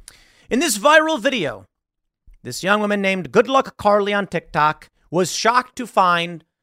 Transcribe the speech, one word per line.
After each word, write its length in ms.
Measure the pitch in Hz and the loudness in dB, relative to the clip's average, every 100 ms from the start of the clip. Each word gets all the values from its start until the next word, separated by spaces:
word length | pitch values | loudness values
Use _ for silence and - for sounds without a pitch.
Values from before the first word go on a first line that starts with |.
| - - _ _ - | -20 -20 _ _ -6
In 100 | 233 | -2
this 200 | 330 208 | -2 0
viral 400 | 269 311 311 302 | 4 4 4 0
video, 460 | 240 254 139 104 98 _ _ _ _ _ _ - | -2 -2 -6 -8 -18 _ _ _ _ _ _ -18
this 220 | - 123 | -14 -6
young 160 | 180 214 | -2 0
woman 240 | 208 208 | 0 -2
named 280 | 190 190 143 | -2 -2 0
Good 160 | 175 226 | 0 2
Luck 300 | 269 269 - | 2 -2 -2
Carly 360 | 208 208 202 | 2 2 2
on 120 | 202 190 | -2 -4
TikTok 640 | 165 - 160 151 - - _ - | -8 -4 0 0 -2 -12 _ -6
was 200 | 165 180 | -2 -2
shocked 440 | - 220 247 247 - | -2 0 0 -2 -10
to 100 | 233 | -4
find, 580 | 214 180 170 170 165 _ _ | 2 2 2 -2 -10 _ _